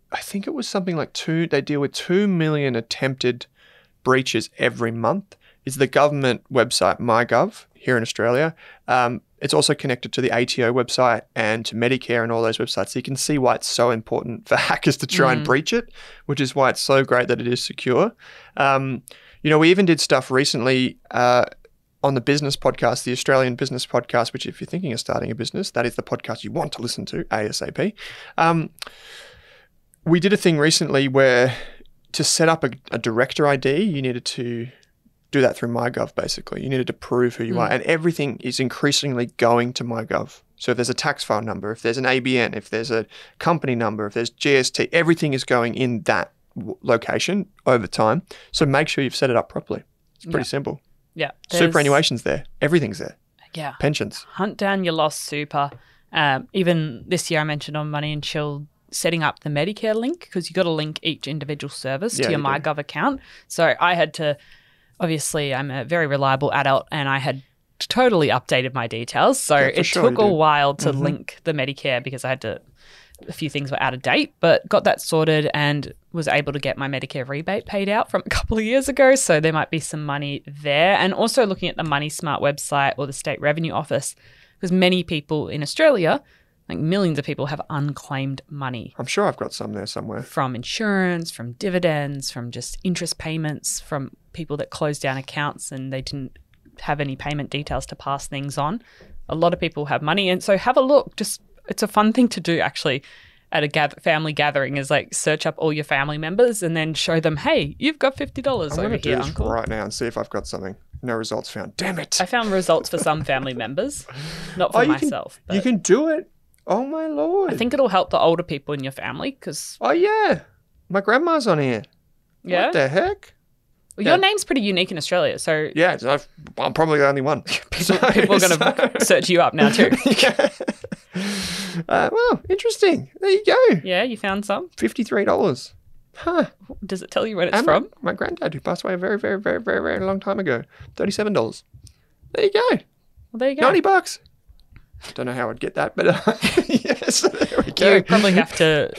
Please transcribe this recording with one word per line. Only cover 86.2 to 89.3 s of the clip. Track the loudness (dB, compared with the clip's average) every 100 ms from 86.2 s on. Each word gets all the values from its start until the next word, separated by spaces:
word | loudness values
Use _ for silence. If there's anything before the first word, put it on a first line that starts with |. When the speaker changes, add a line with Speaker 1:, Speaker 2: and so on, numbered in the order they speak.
| -2 _ _ _ -10
Speaker 2:
like, | -4
millions | 0 0 0 0
of |
people | -4 -4 -6
have | -6 -6
unclaimed | -4 -4 -6 -8 -6 -6 -8 -12
money. | -10 -8 -8 -10 -10
Speaker 1:
I'm | -6
sure | 0
I've | 0